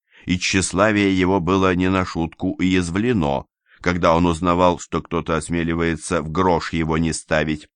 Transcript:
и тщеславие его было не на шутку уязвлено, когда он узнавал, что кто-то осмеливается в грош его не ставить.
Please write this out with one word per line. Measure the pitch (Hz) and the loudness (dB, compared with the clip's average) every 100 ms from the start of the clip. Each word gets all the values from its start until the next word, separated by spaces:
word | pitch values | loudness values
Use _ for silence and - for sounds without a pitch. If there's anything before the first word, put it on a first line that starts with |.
| _ - | _ -12
и | - 90 | -4 -2
тщеславие | - 95 87 87 107 104 101 92 | 0 -2 0 2 2 4 2 2
его | 90 98 | 2 2
было | 82 95 95 | 2 2 2
не | 90 92 | 2 0
на | 95 | 0
шутку | 90 85 82 - 92 - | -2 -4 -6 -4 -6 -2
уязвлено, | 92 92 85 92 120 110 73 67 - _ _ _ | 0 0 0 -2 -2 0 0 -2 -8 _ _ _
когда | 90 87 87 | -4 0 2
он | 82 | 4
узнавал, | 87 80 87 87 90 82 | 2 2 0 2 2 2
что | - 85 | -4 -8
кто-то | - 82 78 | -4 -6 -2
осмеливается | 80 78 85 82 82 82 78 - 87 | -4 -2 -4 -2 -2 -2 -4 -4 -4
в | 78 | -2
грош | 80 92 82 - | 0 2 0 0
его | 82 80 80 | -4 -2 0
не | 82 | -2
ставить. | 78 - 78 78 76 - | -4 -2 -2 0 -4 -10